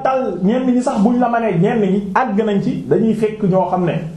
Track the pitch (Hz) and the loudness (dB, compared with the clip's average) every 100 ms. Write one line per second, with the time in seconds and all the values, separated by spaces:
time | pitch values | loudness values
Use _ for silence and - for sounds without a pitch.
0 | 262 262 226 180 185 254 262 247 - 202 | -2 0 -2 -2 0 0 0 0 0 2
1 | 226 247 240 233 220 165 208 233 190 202 | 2 2 0 0 0 0 0 2 0 0
2 | - 226 247 196 220 202 - 190 - 160 | 0 -2 0 0 0 0 -2 -4 0 2
3 | 220 214 214 - 196 185 175 185 170 - | 2 0 -2 0 0 2 0 0 -2 -2
4 | - | -6